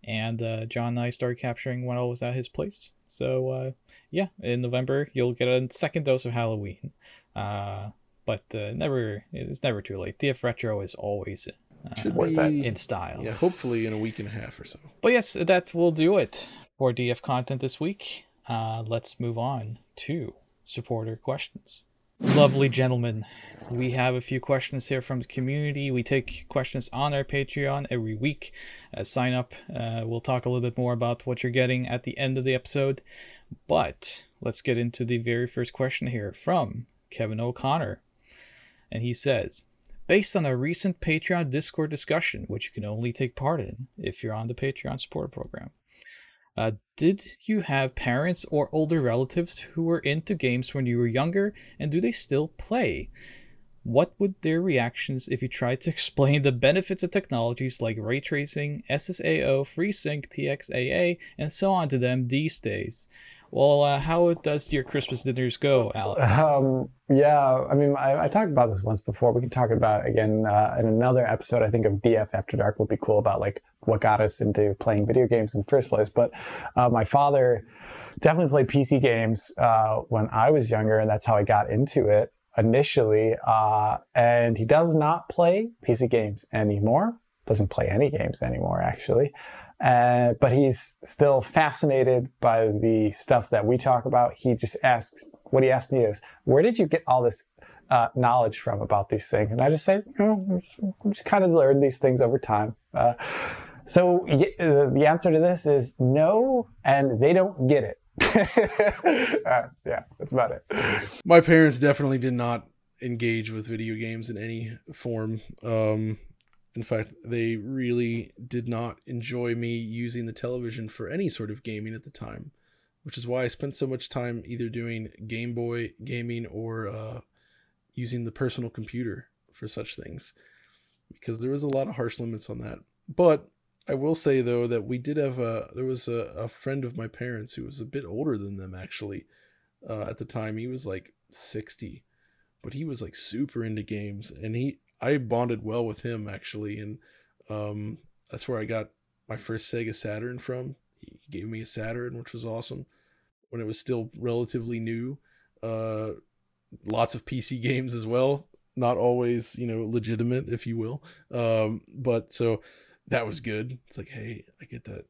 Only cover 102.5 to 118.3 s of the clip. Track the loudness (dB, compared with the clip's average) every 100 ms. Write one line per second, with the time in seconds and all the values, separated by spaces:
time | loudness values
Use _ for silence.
102.5 | 0 0 -6 _ 2 2 2 -8 -8 -8
103.5 | -10 -16 -20 2 4 6 4 4 4 4
104.5 | 2 4 6 6 4 4 4 4 4 4
105.5 | 2 2 2 2 0 2 4 4 4 2
106.5 | 2 -2 -4 2 4 2 4 4 6 2
107.5 | 0 4 4 2 -8 _ -2 2 4 4
108.5 | 2 2 2 2 4 2 2 2 0 2
109.5 | 2 0 _ -6 -6 -8 -14 -4 0 0
110.5 | -2 _ -2 0 -2 -6 -10 8 8 10
111.5 | 8 8 6 2 2 0 0 0 0 0
112.5 | -2 -6 _ _ _ -8 -2 0 -2 -4
113.5 | -8 -8 -6 -6 -6 -6 -8 -8 -8 -8
114.5 | -8 -10 -12 -18 -12 -6 -4 -4 -6 -10
115.5 | -12 -4 0 0 0 -2 -6 -12 _ _
116.5 | _ _ -12 -4 -4 -4 -12 -8 -4 -2
117.5 | -4 -6 -4 -2 0 0 -2 -6